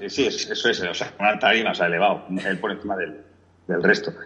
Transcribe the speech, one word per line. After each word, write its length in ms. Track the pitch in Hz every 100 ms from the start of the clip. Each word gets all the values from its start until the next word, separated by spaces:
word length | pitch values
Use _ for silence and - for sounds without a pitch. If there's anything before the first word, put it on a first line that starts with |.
eh, 80 | 98
sí, 160 | 143 117
es, 240 | - -
eso 200 | 107 120
es, 120 | 95
o 120 | 90
sea, 200 | 82 - -
una 200 | 101 104
tarima, 320 | 107 113 104
o 20 |
sea, 140 | 90 87
elevado, 400 | 85 98 78 - 92 98
él 120 | 95
por 120 | 107
encima 260 | 85 104 95
del, 240 | 82 82 - _ _ _ -
del 160 | 85
resto. 320 | 95 107 - -